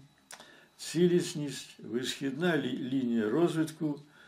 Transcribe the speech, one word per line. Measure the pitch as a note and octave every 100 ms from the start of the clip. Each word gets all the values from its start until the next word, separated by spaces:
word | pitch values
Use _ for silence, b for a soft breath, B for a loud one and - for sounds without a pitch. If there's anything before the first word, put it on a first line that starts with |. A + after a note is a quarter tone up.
| - _ - B B B B -
цілісність, | - D#3 F3 F3 - D3+ D3 A#2+ - -
висхідна | A#2+ A2+ A#2+ - C#3 C3+ F3 D3+
лі-, | B2+ C3+ C3
лінія | C3+ A#2+ A#2 G#2+
розвитку | C#3+ E3+ D#3+ D3+ - D3+ C#3+ B B